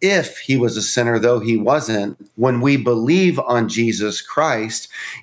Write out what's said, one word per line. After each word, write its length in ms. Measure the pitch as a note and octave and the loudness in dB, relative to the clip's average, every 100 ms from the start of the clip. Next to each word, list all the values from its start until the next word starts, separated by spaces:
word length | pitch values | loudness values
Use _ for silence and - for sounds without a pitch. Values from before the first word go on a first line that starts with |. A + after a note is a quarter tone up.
if 380 | F#3+ F#3+ C#3+ - | 0 0 -2 -8
he 180 | - C3+ | -2 0
was 180 | A#2+ A2 | 2 -2
a 60 | |
sinner, 380 | - B2 A#2 A#2 | -2 0 0 2
though 200 | A#2+ A#2+ | 2 2
he 180 | A2+ A2 | 2 0
wasn't, 600 | G#2+ D3 A2+ G#2+ G2+ - - - | 2 0 0 -2 -4 -8 -16 -2
when 260 | B2+ B2 | 0 2
we 160 | C#3 C#3 | 2 2
believe 600 | B2 A2+ B2 F3+ F3+ C#3 | 2 0 2 4 4 2
on 300 | B2 A#2+ A2 | 0 0 0
Jesus 520 | A2 A#2 F#2+ G#2 - | 0 0 0 -2 -4
Christ, 680 | - C#3+ D#3 A2+ A2 A2+ - - - - | -4 -2 0 -2 -4 -8 -10 -14 -14 -6